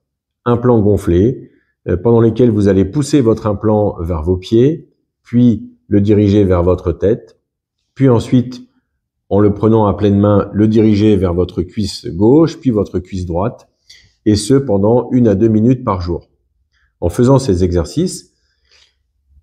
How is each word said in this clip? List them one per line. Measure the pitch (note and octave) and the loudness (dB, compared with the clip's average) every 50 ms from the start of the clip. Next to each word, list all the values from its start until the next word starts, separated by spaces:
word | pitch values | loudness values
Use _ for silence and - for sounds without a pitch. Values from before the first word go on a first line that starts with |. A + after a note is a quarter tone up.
| _ _ _ _ _ _ _ _ _ | _ _ _ _ _ _ _ _ _
implant | A#2+ A#2+ A2+ A#2+ B2 A#2+ A2+ | -4 -2 0 0 0 0 2
gonflé, | G2 G#2 G2+ F#2 - F2 E2+ F2 G2 B2 C#3 - - - _ _ _ _ _ _ _ - | 2 2 0 0 0 0 0 2 2 0 -2 -4 -12 -20 _ _ _ _ _ _ _ -6
euh, | F#2 F2+ | -6 -2
pendant | - A#2+ A#2 A2+ | 0 0 2 2
lesquels | A#2 A#2 A2 - B2+ B2 | 2 2 2 2 0 0
vous | G#2+ G#2 G2+ G2+ | 2 2 0 2
allez | G2 F#2+ G2 | 2 2 0
pousser | F#2+ - D3 C3+ - - D3 | 0 -2 -4 -4 -2 -2 0
votre | B2 A2+ A2 A2 - G#2+ | 0 0 -2 -2 -2 -6
implant | G2+ G2+ - A2 G#2+ G#2 G#2 G2 - - | -6 -4 -2 -2 0 0 0 -2 -4 -6
vers | E2+ E2 F2 D#2 D2+ | -8 -6 -6 -4 -2
vos | F2 F#2 F#2 | -4 -4 -4
pieds, | F#2 - A2+ A2+ B2+ C#3+ E3 - - _ _ _ _ _ _ _ _ | -2 -2 0 2 2 2 0 -4 -10 _ _ _ _ _ _ _ _
puis | _ A#2+ A#2+ - A#2+ G#2+ - - - - _ _ - | _ 0 2 2 2 2 0 -6 -14 -20 _ _ -2
le | G2+ G2+ | 0 0
diriger | G2+ G#2 G#2+ G2+ G#2 G2+ G2 G#2 G2+ | 2 2 2 2 4 4 4 2 2
vers | F#2 F#2 F2 E2+ | 2 2 0 2
votre | F2+ F2+ F2 - F2 D#2+ | 0 0 0 -2 -6 -4
tête, | - F2+ G2 A#2 A#2+ - - _ _ _ _ _ _ _ _ _ _ _ _ _ | -2 -2 -2 -2 -2 -6 -14 _ _ _ _ _ _ _ _ _ _ _ _ _
puis | - C3+ C3+ | 0 2 2
ensuite, | A#2+ G#2+ - - C3 B2 A#2+ B2+ - - - - _ _ _ _ _ _ _ _ _ _ _ _ | 2 2 0 0 0 0 0 -2 -8 -14 -20 -20 _ _ _ _ _ _ _ _ _ _ _ _
en | F#2+ G2+ | 0 2
le | G#2 G2+ G2 | 2 2 0
prenant | - A2+ A2 A2 A2 G#2+ G2+ | 0 0 2 2 2 2 0
à | F2+ | 0
pleine | G2 G#2 G2+ G2+ G2+ | 0 0 0 2 2
main, | G2+ G#2 G#2 G2 - - - | 2 2 2 2 0 -2 -2
le | G2 G#2+ A2 | 0 0 2
diriger | G#2+ A2+ A2 A2 G#2+ G2 G#2+ G#2+ G#2 F#2 | 2 2 2 2 2 2 2 2 2 2
vers | F#2 F2+ E2+ | 0 -2 -2
votre | F2 F2+ E2+ - G2 E2+ | -2 -4 -4 -4 -8 -8
cuisse | - - G#2+ G2+ F#2 - - - F2 | -8 -6 -8 -8 -8 -8 -10 -12 -12
gauche, | E2 F2 G2+ A2+ C3+ D#3 E3 D3 - - | -4 0 2 4 4 4 4 2 -2 -4
puis | - C3 | -4 -2
votre | A2 G#2 F#2+ - - F#2 | -2 -2 -4 -4 -6 -8
cuisse | F2+ - G2+ F2+ F2+ | -10 -8 -10 -10 -8
droite, | F2 E2 E2+ F#2+ C3 C3+ - _ _ _ _ _ _ - - _ _ _ _ _ | -6 -4 -4 -4 -6 -8 -10 _ _ _ _ _ _ -20 -20 _ _ _ _ _
et | A2 G#2+ G2+ | 0 0 0
ce | - - C3+ | 0 0 0
pendant | C#3 C#3 C3 G2+ G2 G2 A2 A#2+ B2 A#2 - | 0 2 0 -2 0 0 2 0 0 0 -2
une | C3 B2+ A#2+ A2+ | 0 0 2 2
à | G2+ | 2
deux | F#2+ A2+ A2+ | 2 2 2
minutes | A2 G#2+ G#2+ B2 C3+ B2 B2+ | 2 2 2 2 0 0 -2
par | A2+ G2 F2+ | -4 -4 -4
jour. | E2+ F2 E2 - - _ _ _ _ _ _ _ _ _ _ _ _ _ _ _ | -4 -6 -8 -8 -10 _ _ _ _ _ _ _ _ _ _ _ _ _ _ _
En | - E2+ | -6 -4
faisant | - - B2 B2 C#3 B2+ | 0 0 2 2 2 2
ces | - - F#2 E2+ F#2 | 2 0 -2 0 0
exercices, | F2 E2+ F2 D#2+ - - C#3+ F3+ F#3 - - - _ _ _ _ _ _ _ _ _ _ _ _ _ _ _ _ _ _ _ _ _ _ _ | -2 -2 -2 -4 -4 -4 -6 -6 -6 -6 -10 -16 _ _ _ _ _ _ _ _ _ _ _ _ _ _ _ _ _ _ _ _ _ _ _